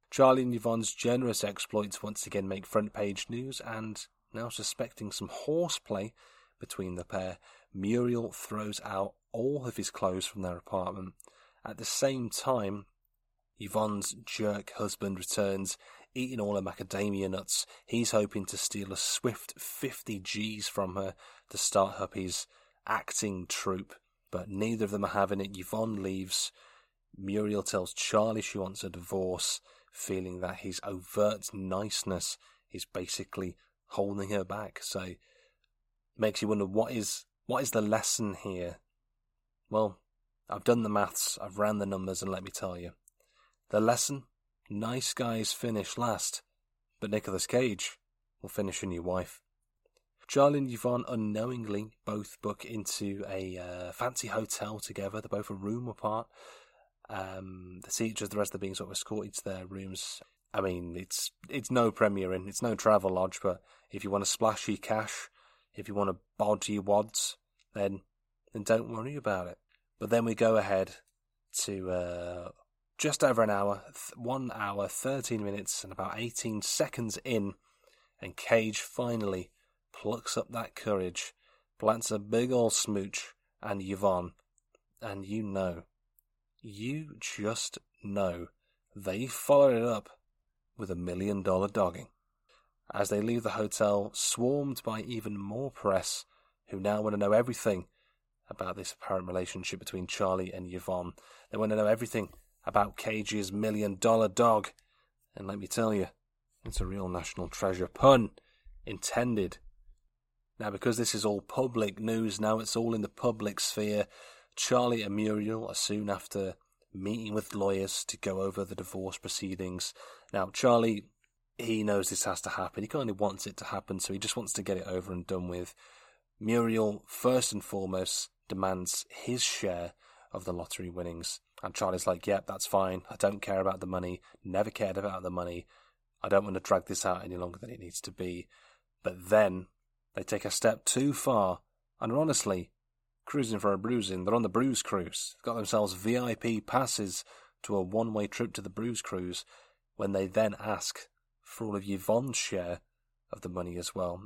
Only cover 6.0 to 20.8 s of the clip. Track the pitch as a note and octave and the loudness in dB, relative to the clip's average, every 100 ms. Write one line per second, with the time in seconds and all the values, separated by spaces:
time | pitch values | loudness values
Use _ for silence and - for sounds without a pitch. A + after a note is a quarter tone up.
6 | G#2+ - - - _ _ - - F#2 F2 | -4 -8 -20 -20 _ _ -10 -6 -4 -6
7 | F2 F#2+ F#2 F2 - - _ F#2+ G2+ A#2+ | -4 -4 -4 -6 -16 -20 _ -4 2 4
8 | B2 A#2 A2 - - G#2 G#2+ G#2 A2 G2 | 4 2 -2 -8 -8 -6 -6 -6 -4 -2
9 | G2 - _ A2+ B2+ D3 B2+ - G2 - | -2 -4 _ -2 0 0 -2 -4 -6 0
10 | G2 F#2 - G#2+ F#2 F2 - F#2+ F#2 F#2+ | 0 0 -4 -4 -6 -6 -4 -4 -2 -6
11 | F#2 - - _ _ _ - - - - | -12 -14 -20 _ _ _ -14 -8 -4 0
12 | C#3 C3 A2+ - C3+ B2+ G2+ G#2 G2+ _ | 0 0 -4 -2 0 2 0 -4 -10 _
13 | _ _ _ _ _ _ G2+ G#2+ G#2+ G2+ | _ _ _ _ _ _ -2 0 2 0
14 | F#2+ - - - G#2+ G2+ - - G#2 - | -4 -8 -10 -2 0 0 -6 -6 -4 -2
15 | G2+ F#2 F2+ - G2+ G2 F#2+ - - - | -4 -4 -4 0 0 0 -4 -6 -12 -20
16 | - C3 B2+ B2 G#2 G2+ F#2 - F#2 G2 | -12 -6 -4 0 0 0 -2 -8 -6 -2
17 | G#2 G2 F#2+ F#2+ F#2+ - - - - A#2 | 0 0 0 -2 -2 -2 -2 -12 -4 0
18 | A#2 A2 G#2 G#2+ F#2 G2 - G#2 F#2+ F#2+ | 4 2 2 -2 -6 -4 -4 -4 -6 -4
19 | - - B2 G#2+ - - - - C3+ - | -2 0 0 -2 -10 -12 -12 -6 -6 -6
20 | - G2+ F2+ G#2+ G#2+ G#2 F#2+ - | -8 -8 -4 -2 -2 -2 -4 -2